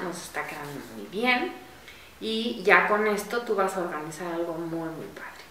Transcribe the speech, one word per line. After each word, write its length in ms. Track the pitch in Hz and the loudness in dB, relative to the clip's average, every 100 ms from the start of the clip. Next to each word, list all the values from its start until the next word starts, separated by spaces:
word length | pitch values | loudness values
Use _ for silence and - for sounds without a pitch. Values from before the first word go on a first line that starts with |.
nos 140 | 180 160 | -2 -6
está 300 | - 151 147 | -6 -6 -6
quedando 340 | 151 143 139 - 113 | -6 -6 -8 -8 -10
muy 100 | 202 | -6
bien. 440 | 196 240 247 359 - - - - - - - | 0 4 4 2 -4 -12 -16 -16 -16 -18 -6
Y 440 | 220 220 226 220 | -2 0 0 2
ya 260 | 190 180 180 | 8 8 8
con 180 | 208 214 | 4 4
esto 360 | 196 - 240 | 2 0 -2
tú 120 | 226 | 2
vas 220 | 196 190 190 | 2 2 0
a 40 | |
organizar 520 | 170 156 156 160 175 | -2 -4 -6 -6 -4
algo 220 | 170 170 | -2 -2
muy, 340 | 165 165 165 160 | -2 -4 -2 -4
muy 180 | 151 - | -6 -8
padre. 360 | - - - - | -10 -12 -14 -16